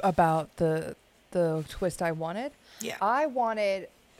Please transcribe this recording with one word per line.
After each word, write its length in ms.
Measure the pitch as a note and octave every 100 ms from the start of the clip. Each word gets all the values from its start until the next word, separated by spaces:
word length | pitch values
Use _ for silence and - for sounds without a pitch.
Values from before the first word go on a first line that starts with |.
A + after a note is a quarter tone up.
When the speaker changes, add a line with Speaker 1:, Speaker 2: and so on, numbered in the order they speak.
Speaker 1:
about 500 | G3 F3+ E3 D#3+ D#3 -
the, 400 | E3 D#3+ D#3 - _ _ -
the 340 | F3+ E3 D#3+ D3+
twist 320 | - F#3 -
I 100 | E3+
wanted? 400 | D#3+ D#3+ G3 C#4 - - -
Speaker 2:
Yeah. 160 | - -
Speaker 1:
I 240 | G3+ B3+
wanted, 640 | D4+ B3+ A3+ A3 G3+ F#3+ E3+ _ _ -